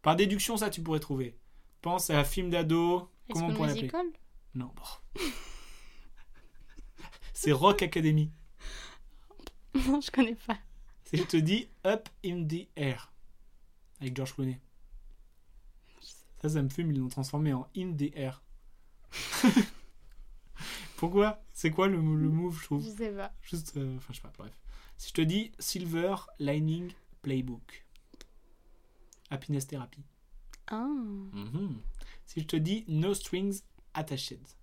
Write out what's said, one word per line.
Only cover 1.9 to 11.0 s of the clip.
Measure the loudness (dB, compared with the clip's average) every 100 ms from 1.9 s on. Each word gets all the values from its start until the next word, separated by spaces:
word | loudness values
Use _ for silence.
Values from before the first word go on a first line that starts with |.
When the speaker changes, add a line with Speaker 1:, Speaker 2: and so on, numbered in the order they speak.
| 0 4
Speaker 1:
à | 4
un |
film | 4 2 2
d'ado. | 2 6 6 6 4 0 -18 -4
Speaker 2:
High |
Speaker 1:
Comment | 0
on | 2
Speaker 2:
School | 4
Speaker 1:
pourrait | 2
l'appeler ? | 2
Speaker 2:
Musical ? | 0 -2 -2 -4 -18 -20 -10
Speaker 1:
Non, | -8 -8
bon. | -10 -12 -12 -10 -4
<laughs> | -4 -4 -10 -12 -14 -16 -16 -16 -16 -16 -16 -18 -18 -20 -18 -16 -16 -16 -16 -12 -10
C'est | -2 2
Rock | 6 6 6
Academy. | 2 4 6 6 4 -2 -20 -14 -12 -12 -14 -18 -20 -20 -20 -18 -18 -18 -4
Speaker 2:
Non, | 0 4 2
je | 2
connais | 2 2
pas. | 2 -4 -6 -6 -18 -18 -20